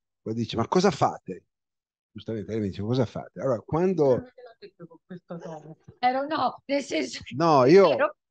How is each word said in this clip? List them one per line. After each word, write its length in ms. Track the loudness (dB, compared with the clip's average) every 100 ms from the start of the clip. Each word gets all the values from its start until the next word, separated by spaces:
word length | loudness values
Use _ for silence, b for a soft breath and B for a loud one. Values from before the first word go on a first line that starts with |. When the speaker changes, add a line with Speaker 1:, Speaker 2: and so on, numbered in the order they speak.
| _ _
Speaker 1:
poi 140 | -10
dice, 220 | -6 -4 -4
"Ma 100 | 0
cosa 240 | 2 2
fate?" 540 | 2 -2 -2 -12 -16 -18 _ _ _ _ _ _
Giustamente, 400 | -16 -10 -10 -8
lei 80 | -6
mi 80 | -6
dice, 140 | -6
"Cosa 220 | -4 -2
fate?" 360 | -2 -4 -14 -8
Allora, 200 | -4 -4
quando 440 | -4 -2 0 2
Speaker 2:
Non 200 | 2 2
te 180 | -2 -16
l'ho 140 | -20 -20
detto 280 | -20 -20 -20
con 120 | -20
questo 340 | -20 -20 -16 -14
tono. 380 | -14 -16 -18 -20 -20 -4
Ero, 280 | -2 -2 -4
no, 360 | -4 -4 -6 -6
nel 160 | -6
senso 380 | -4 -4 -6 -8
che 120 | -10
Speaker 1:
No, 300 | -2 2 4
io, 260 | 8 8 8
Speaker 2:
ero 260 | 4 0 -4 _